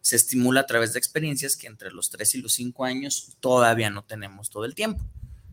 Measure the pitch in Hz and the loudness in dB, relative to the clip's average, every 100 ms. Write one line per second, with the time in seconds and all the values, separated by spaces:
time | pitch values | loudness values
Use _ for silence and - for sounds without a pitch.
0 | - 120 - 127 123 131 131 117 113 120 | 4 4 4 4 4 4 4 2 2 0
1 | - 160 156 135 139 - - 110 95 92 | -2 -2 -4 -4 -4 -6 -6 -16 -16 -8
2 | - - 107 131 113 - 123 123 127 127 | -8 -2 -2 -2 -2 -2 -2 -4 -4 -4
3 | 143 - - - 135 127 117 113 110 101 | -6 -6 -8 -4 2 6 6 4 0 -2
4 | - 110 98 101 107 104 113 139 220 208 | -10 -12 -12 -12 -12 -8 -8 -4 -4 -4
5 | - - - - - | -8 -12 -16 -18 -16